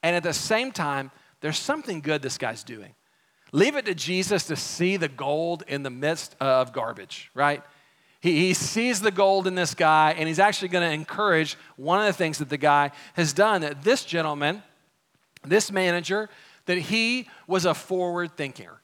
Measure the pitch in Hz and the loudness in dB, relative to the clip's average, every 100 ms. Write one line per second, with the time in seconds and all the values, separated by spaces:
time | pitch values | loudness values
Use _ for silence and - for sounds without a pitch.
0 | 165 175 170 151 - 220 262 - 156 139 | 0 0 -2 -4 0 -2 -2 -4 -4 -4
1 | 135 _ _ _ 151 156 - 302 277 170 | -6 _ _ _ -6 -6 -4 -4 -4 -6
2 | 143 151 135 - 127 113 - 113 101 _ | -2 -2 -2 -6 -6 -8 -14 -16 -18 _
3 | _ _ _ _ _ 139 226 294 220 175 | _ _ _ _ _ 2 2 2 -4 -6
4 | 131 185 185 202 - 151 - - 180 196 | -2 -2 0 -2 -2 -6 -8 -2 0 0
5 | 160 135 139 151 170 170 156 143 139 123 | -2 -4 -4 -2 -2 -6 -6 -8 -8 -4
6 | 147 165 - - 135 131 127 127 113 113 | -4 -4 -8 -4 2 2 2 -4 -6 -8
7 | 92 - - 123 143 147 - _ _ _ | -14 -18 -16 0 0 0 -8 _ _ _
8 | _ _ 170 156 185 180 156 220 240 220 | _ _ 0 4 4 2 -2 0 0 2
9 | 208 185 196 196 185 180 175 - 160 156 | 0 4 4 4 0 -2 -4 2 4 6
10 | 156 165 160 160 202 202 185 180 170 151 | 6 2 -2 4 4 2 -2 0 0 -2
11 | 156 - 214 165 156 - - - 139 185 | -6 -2 2 2 2 -6 -16 -10 0 2
12 | 208 185 165 151 143 143 147 143 143 - | 2 2 -2 -2 -6 2 4 4 4 -4
13 | - - 160 139 208 202 156 147 156 262 | -10 -2 0 4 4 4 0 -2 2 2
14 | - 165 156 147 147 202 - _ _ _ | 0 -2 -2 0 -2 -2 -10 _ _ _
15 | _ _ _ - 139 196 - 196 185 175 | _ _ _ -20 0 2 2 0 0 0
16 | 165 196 214 - - - - 180 147 220 | -2 -4 -4 -12 -20 -18 -4 -4 0 0
17 | 226 247 240 - - 185 175 156 - 185 | 0 -2 -6 -20 -2 0 2 0 -2 -2
18 | 180 175 175 - 139 127 90 76 | -2 -4 -6 -6 -10 -8 -20 -20